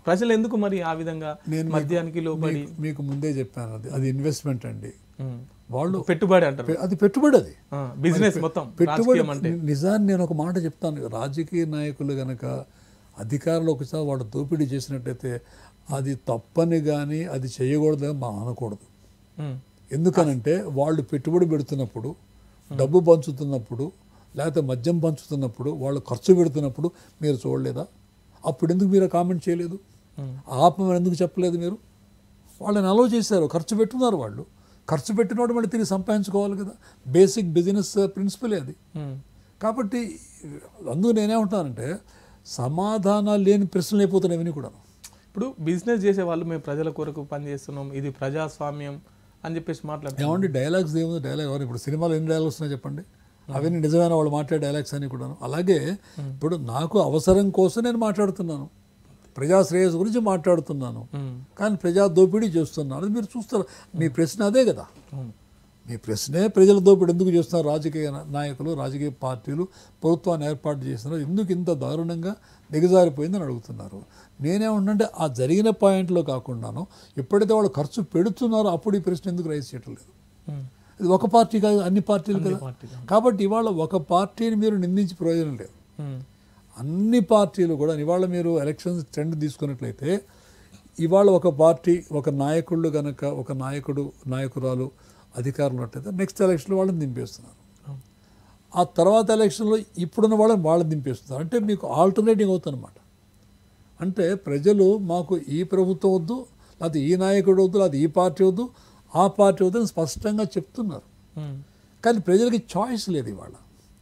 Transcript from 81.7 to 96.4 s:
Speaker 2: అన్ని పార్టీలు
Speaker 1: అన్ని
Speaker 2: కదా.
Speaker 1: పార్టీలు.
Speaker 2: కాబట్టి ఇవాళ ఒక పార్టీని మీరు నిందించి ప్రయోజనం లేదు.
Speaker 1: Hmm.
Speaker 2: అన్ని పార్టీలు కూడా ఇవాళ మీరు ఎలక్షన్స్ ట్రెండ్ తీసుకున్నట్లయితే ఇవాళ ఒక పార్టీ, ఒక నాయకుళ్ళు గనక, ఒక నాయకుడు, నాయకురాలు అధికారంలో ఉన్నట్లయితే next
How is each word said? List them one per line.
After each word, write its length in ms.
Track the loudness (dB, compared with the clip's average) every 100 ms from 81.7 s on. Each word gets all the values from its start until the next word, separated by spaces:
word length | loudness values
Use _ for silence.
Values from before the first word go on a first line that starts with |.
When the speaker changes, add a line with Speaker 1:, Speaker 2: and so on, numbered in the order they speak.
| 2
Speaker 2:
అన్ని 220 | 2 0
పార్టీలు 360 | 2 0 0 -2
Speaker 1:
అన్ని 140 | -2
Speaker 2:
కదా. 80 | -4
Speaker 1:
పార్టీలు. 480 | -6 -14 -18 -14 2
Speaker 2:
కాబట్టి 380 | 4 4 2
ఇవాళ 200 | 0 0
ఒక 320 | 0 -2 -2 -2
పార్టీని 600 | 2 2 0 -2 -2 2
మీరు 200 | 2 0
నిందించి 380 | 0 0 0
ప్రయోజనం 420 | -2 -2 0 -2 -6
లేదు. 460 | -12 -18 _ -12
Speaker 1:
Hmm. 220 | -10 -10 -14 _ _ _ _ -10
Speaker 2:
అన్ని 420 | -4 0 2 2
పార్టీలు 540 | 4 4 4 0 0
కూడా 200 | 2 0
ఇవాళ 320 | 0 0 0 0
మీరు 340 | 0 0 0
ఎలక్షన్స్ 460 | -2 -4 -6 -6 -6
ట్రెండ్ 340 | -6 -4 -4
తీసుకున్నట్లయితే 800 | -6 -4 -8 -6 -10 -6 -4 -4 -6 -20 _ -20 -20 -20 _ -4
ఇవాళ 320 | 2 6 6
ఒక 180 | 6 4
పార్టీ, 560 | 6 4 6 2 2 0
ఒక 160 | -4 -2
నాయకుళ్ళు 600 | -2 0 0 0 -2 0
గనక, 360 | -2 -4 -4
ఒక 280 | -6 -6 -8
నాయకుడు, 600 | -6 -6 -6 -6 -6 -6 -10 -8
నాయకురాలు 640 | -4 -4 -4 -4 -2 -6 _ -20 -20 _ -6
అధికారంలో 460 | -6 -2 -2 -2
ఉన్నట్లయితే 280 | -8 -10 -8
next 320 | -4 -4 0